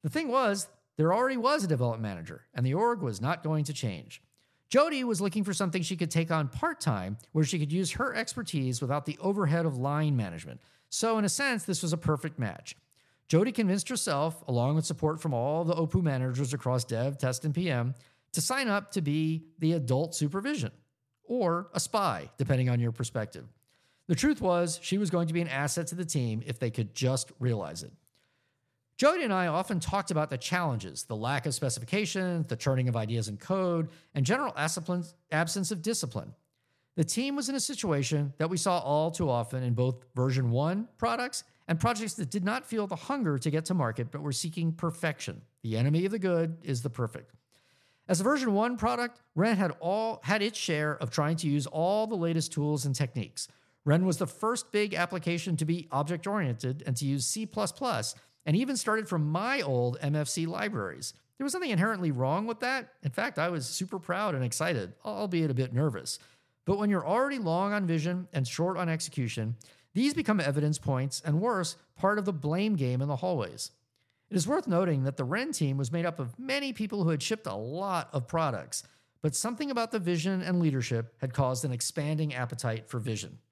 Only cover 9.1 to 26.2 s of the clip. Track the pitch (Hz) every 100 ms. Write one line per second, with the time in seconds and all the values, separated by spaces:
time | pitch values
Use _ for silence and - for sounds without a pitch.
9.1 | 147 190 202 170 165 165 131 135 147 151
10.1 | 135 101 82 80 60 _ _ _ - 226
11.1 | 220 202 - 277 233 - 180 170 160 165
12.1 | 147 160 156 113 80 - - _ _ _
13.1 | _ _ 160 226 240 208 196 - 254 -
14.1 | 143 160 165 - 120 123 151 156 131 151
15.1 | 160 165 123 127 156 165 170 160 190 165
16.1 | 131 127 127 139 135 127 123 117 113 131
17.1 | 139 131 123 151 147 180 127 120 131 -
18.1 | _ _ - - 262 254 202 202 196 147
19.1 | 151 156 160 160 - 160 165 123 127 160
20.1 | - 147 185 240 294 117 - _ _ _
21.1 | _ - 247 185 170 196 180 - 220 190
22.1 | 95 71 - 131 131 123 123 117 113 117
23.1 | 117 107 - 62 _ _ _ _ _ -
24.1 | 165 294 262 185 175 175 160 - 190 196
25.1 | 175 170 170 170 135 143 - 160 170 170
26.1 | 151